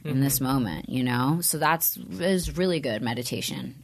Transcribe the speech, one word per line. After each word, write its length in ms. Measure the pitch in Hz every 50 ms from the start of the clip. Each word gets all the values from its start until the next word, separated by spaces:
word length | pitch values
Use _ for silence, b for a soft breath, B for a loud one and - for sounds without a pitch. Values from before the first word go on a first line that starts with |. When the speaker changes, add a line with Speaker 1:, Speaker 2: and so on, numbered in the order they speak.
| -
Speaker 1:
in 180 | 151 139 131
this 140 | 139 139 135 -
Speaker 2:
Mm-hmm. 40 | 135 127 135
Speaker 1:
moment," 360 | 135 120 95 80 80 - -
you 140 | - 127 127
know? 340 | 127 120 123 127 139 160 175
So 180 | 170 - - 151
that's, 360 | 156 151 165 165 - - -
is 600 | - - - 180 185 170 190 196 180 165 156 143
really 220 | 165 185 185 175 156
good 240 | 135 127 110 107 123
meditation. 720 | 117 117 120 120 - 127 95 - - 131 - - - - -